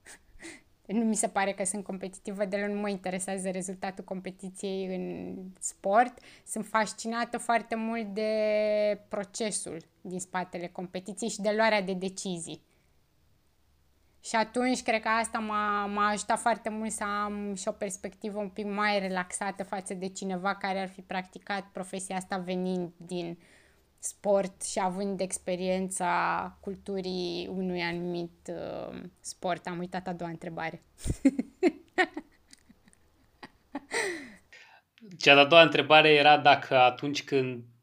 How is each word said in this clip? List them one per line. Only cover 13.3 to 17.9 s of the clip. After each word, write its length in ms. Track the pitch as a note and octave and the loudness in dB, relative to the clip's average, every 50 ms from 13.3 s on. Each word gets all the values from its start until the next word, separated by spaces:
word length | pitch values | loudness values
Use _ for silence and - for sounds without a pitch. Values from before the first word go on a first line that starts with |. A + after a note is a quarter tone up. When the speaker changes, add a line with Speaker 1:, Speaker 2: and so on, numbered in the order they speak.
| _ _ _ _ _ _ _ _ _ _ _ _ _ _ _ _ _ _ - | _ _ _ _ _ _ _ _ _ _ _ _ _ _ _ _ _ _ -10
Speaker 1:
Și 140 | - - | -2 0
atunci, 460 | A3 A3 A3 - B3 B3 B3+ B3+ B3 - | 0 0 0 0 0 2 2 0 0 0
cred 200 | - A3+ A3 A3 | 0 0 0 2
că 60 | A3+ | 0
asta 300 | A3+ A3+ A3+ A3 - A#3 | 0 0 0 -2 -4 -4
m-a, 480 | A3 G#3+ G#3 G#3 G#3 G#3 G#3 G#3 G3+ | -4 -2 -2 -2 0 0 0 0 0
m-a 220 | G3+ G3+ G#3 G#3 G#3 | -2 0 2 2 2
ajutat 300 | G#3 G3+ - - A#3 G#3+ | 2 0 0 0 -2 2
foarte 300 | - A#3+ A3 G#3+ - A3 | 2 2 0 2 0 -4
mult 220 | G#3+ G#3+ A3 A3 | -4 -4 -4 -4
să 140 | G#3+ - G#3+ | -4 -4 -4
am 500 | G3+ G3+ G#3 G#3 G#3 G#3 G#3 G3+ G3+ G3+ | -4 -2 -2 -2 -2 -4 -4 -4 -6 -6
și 140 | F#3 - A3 | -4 -4 -6
o 40 | G#3+ | -4
perspectivă 680 | - G#3+ G3+ | -4 -6 -6